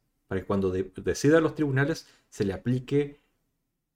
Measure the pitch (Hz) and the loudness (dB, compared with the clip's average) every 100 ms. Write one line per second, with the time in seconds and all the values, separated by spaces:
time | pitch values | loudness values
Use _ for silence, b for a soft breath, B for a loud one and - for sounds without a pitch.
0 | _ _ - 95 - 101 95 92 - - | _ _ -6 -6 -2 0 0 0 -4 -4
1 | 92 - 139 160 156 - 147 135 143 160 | -4 0 4 4 4 0 0 0 0 -2
2 | b b b - 101 90 120 127 127 143 | b b b -4 -4 -2 -2 -2 0 0
3 | 143 - _ _ _ _ _ _ _ | 0 -6 _ _ _ _ _ _ _